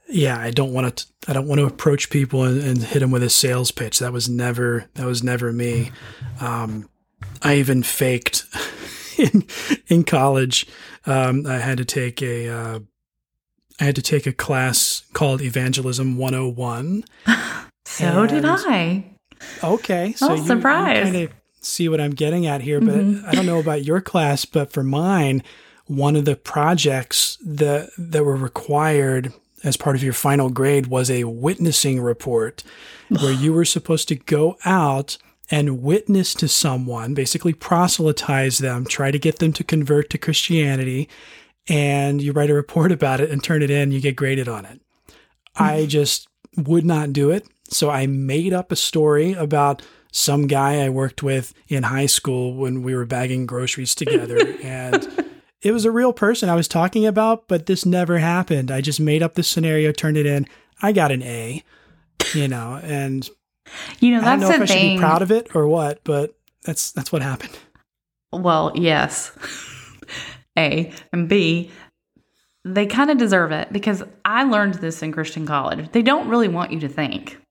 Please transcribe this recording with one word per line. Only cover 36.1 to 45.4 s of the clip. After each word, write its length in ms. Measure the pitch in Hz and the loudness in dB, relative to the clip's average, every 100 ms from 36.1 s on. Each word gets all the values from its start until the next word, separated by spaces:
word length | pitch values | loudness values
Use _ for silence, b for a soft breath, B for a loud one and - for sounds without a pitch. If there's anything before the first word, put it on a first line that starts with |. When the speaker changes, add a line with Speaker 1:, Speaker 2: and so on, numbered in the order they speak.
| 190 180 - | 2 2 -2
Speaker 1:
to 140 | 151 | 0
someone, 640 | - 147 131 127 120 117 | 2 0 -2 -4 -6 -4
basically 400 | 143 127 165 175 | -2 -2 -2 -2
proselytize 1040 | 156 - 170 180 - 156 147 - 135 131 123 | -4 0 2 4 2 2 0 0 0 0 0
them, 260 | 131 123 127 | -2 -4 -4
try 260 | - 139 | -2 0
to 60 | 143 | 0
get 220 | 160 - | 0 2
them 140 | 160 | 0
to 100 | - | 0
convert 460 | - 156 139 147 147 | 0 0 2 2 2
to 80 | - | -4
Christianity, 920 | - 151 - 165 143 135 131 131 - B B B B B - | -2 -2 2 2 2 0 -2 -4 -6 B B B B B -2
and 520 | 151 143 143 143 143 | 0 2 2 0 0
you 120 | 143 | 0
write 160 | 143 147 | 2 2
a 40 | |
report 380 | 147 143 170 175 | 2 0 2 2
about 300 | 170 139 131 | 2 0 2
it 100 | 156 | 0
and 100 | 139 | 0
turn 220 | - 156 | 0 0
it 60 | 139 | 2
in, 220 | 143 139 | 2 2
you 80 | 135 | 0
get 160 | 139 127 | -2 -2
graded 320 | 135 135 120 | -2 -2 -4
on 160 | 110 98 | -8 -12
it. 160 | 127 _ b b b b b | -20 _ b b b b b